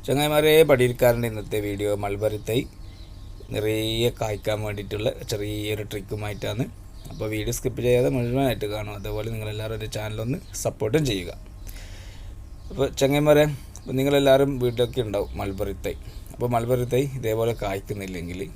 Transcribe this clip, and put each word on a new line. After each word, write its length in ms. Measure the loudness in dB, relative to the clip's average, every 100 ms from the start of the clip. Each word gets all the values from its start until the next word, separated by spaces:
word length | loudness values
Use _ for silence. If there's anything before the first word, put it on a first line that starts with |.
| 0
ചങ്ങായിമാരെ, 480 | 2 4 6 8 8 10
പടിയിരിക്കാരൻ്റെ 580 | 8 6 6 4 4 0
ഇന്നത്തെ 280 | -4 -4 -2 -2
വീഡിയോ 260 | -2 0 0
മൾബറി 360 | -2 0 -2 -2 0
തൈ 100 | 0 -2 -12 -16 -14 -16 -14 -14 -14 -6
നിറയെ 560 | -2 0 0 0 2 0 0
കായ്ക്കാൻ 380 | -4 -2 -2 -2 -2
വേണ്ടിയിട്ടുള്ള 440 | -6 -6 -2 -2 -4 -6
ചെറിയൊരു 540 | -4 -2 -4 -2 -4 -4
ട്രിക്കുമായിട്ടാണ്. 720 | -8 -6 -6 -6 -6 -4 -2 -4 -6 -16 -16 -14
അപ്പോൾ 160 | -6 -4
വീഡിയോ 200 | -2 -2 -2
സ്കിപ്പ് 240 | -4 0 4
ചെയ്യാതെ 240 | 6 4 2
മുഴുവനായിട്ട് 520 | 0 2 2 0 -2
കാണും. 180 | -4 -6 -8
അതുപോലെ 280 | -4 -4 -4
നിങ്ങളെല്ലാവരും 420 | -6 -6 -6 -6 -6
എൻ്റെ 120 | -6 -6
ചാനലൊന്ന് 440 | -6 -4 -4 -4 -6 -4
സപ്പോർട്ടും 400 | -4 -2 2 2 2
ചെയ്യുക. 200 | 0 -4 -10 -14 -14 -14 -14 -14 -14 -14 -12 -12 -14 -14 -14 -10
അപ്പോൾ 160 | -2 0 2
ചങ്ങായിമാരെ, 440 | 2 4 6 6 6 0 -12 -14
അപ്പോൾ 160 | -4 0
നിങ്ങളെല്ലാവരും 500 | 4 4 8 6 6 2
വീട്ടിലൊക്കെ 380 | 0 2 0 0 -2
ഉണ്ടാവും 240 | -2 -4 -4
മൾബറി 360 | -4 -4 -4 -4 -6
തൈ. 80 | -8 -10 -14 -14
അപ്പോൾ 140 | -4 0 0
മൾബറി 300 | 2 0 2
തൈ 100 | 2 0 -2
ഇതേപോലെ 340 | -2 2 0 0
കായ്ക്കുന്നില്ലെങ്കിൽ 800 | -4 -4 -6 -8 -6 -8 -8 -8 -8